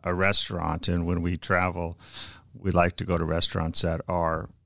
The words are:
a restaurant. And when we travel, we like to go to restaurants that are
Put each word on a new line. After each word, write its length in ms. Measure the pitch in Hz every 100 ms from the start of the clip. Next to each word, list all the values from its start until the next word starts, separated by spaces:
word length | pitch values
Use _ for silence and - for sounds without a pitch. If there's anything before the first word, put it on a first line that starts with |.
a 100 | 92
restaurant. 760 | 90 95 101 - 90 82 82 -
And 180 | 87 85
when 160 | 87
we 160 | 87 87
travel, 600 | - 90 90 87 85 82 - - - - -
we 180 | - 98
like 260 | 87 87 -
to 80 | -
go 120 | 85
to 60 |
restaurants 580 | 80 82 - 92 82 -
that 200 | 87 80 -
are 420 | 90 82 80 - -